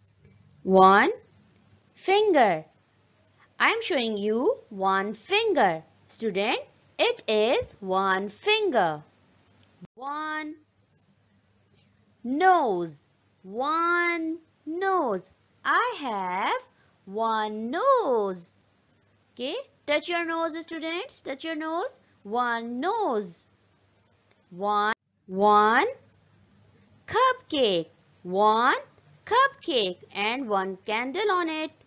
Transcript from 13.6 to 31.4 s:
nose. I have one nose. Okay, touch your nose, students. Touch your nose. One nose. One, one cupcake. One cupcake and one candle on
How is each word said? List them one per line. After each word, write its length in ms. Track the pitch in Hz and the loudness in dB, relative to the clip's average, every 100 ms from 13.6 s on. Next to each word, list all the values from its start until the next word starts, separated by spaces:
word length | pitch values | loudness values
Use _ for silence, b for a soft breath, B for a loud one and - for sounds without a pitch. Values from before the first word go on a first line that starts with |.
| 277 320 339 349 349 339 320 339 - _ | -2 0 0 2 0 -2 -4 -8 -12 _
nose. 640 | 302 339 392 370 269 190 - _ _ _ | -10 -4 0 0 0 -4 -8 _ _ _
I 320 | - 339 480 392 | -2 0 0 -4
have 560 | 277 202 185 180 240 494 - b b b - | -6 -6 -4 -4 -2 -4 -8 b b b -12
one 640 | 202 226 220 214 214 226 | -4 -2 -2 -4 -6 -6
nose. 800 | 320 523 523 359 240 202 180 170 _ _ _ _ _ _ _ _ | -2 2 2 2 0 -2 -6 -14 _ _ _ _ _ _ _ _
Okay, 200 | - 254 415 539 _ - | -12 -8 -8 -12 _ -4
touch 220 | 302 311 | -4 -2
your 160 | 339 | -4
nose, 360 | 330 330 330 320 | -4 -4 -4 -6
students. 580 | 320 330 320 349 494 - | -12 -10 -8 -8 -10 -14
Touch 240 | - - | -12 -10
your 100 | 320 | -8
nose. 460 | 311 320 330 494 - b b | -8 -6 -6 -6 -10 b b
One 560 | 202 233 247 233 233 240 | -8 -4 -2 -4 -6 -6
nose. 680 | 339 453 370 220 185 170 _ _ _ _ _ _ _ _ _ _ _ | -4 -2 -2 -2 -4 -14 _ _ _ _ _ _ _ _ _ _ _
One, 420 | 175 202 208 208 226 _ _ - | -8 -2 0 0 -4 _ _ -10
one 600 | 185 208 208 214 240 427 539 _ _ _ _ _ _ _ _ _ _ - | 2 6 6 6 4 0 -4 _ _ _ _ _ _ _ _ _ _ -4
cupcake. 840 | 427 508 494 - 294 226 175 160 _ _ _ | 2 2 2 -4 0 2 0 -4 _ _ _
One 500 | 175 185 214 220 247 480 571 _ _ _ | -6 2 4 4 2 0 -4 _ _ _
cupcake 720 | - 453 539 - - 262 190 180 - | -2 2 2 0 -4 -2 -2 -4 -12
and 360 | 190 214 254 240 | -4 -4 -4 -2
one 300 | 196 190 185 | -2 -2 -8
candle 460 | - 214 254 359 427 | -6 -4 -4 -2 0
on 180 | 359 | 0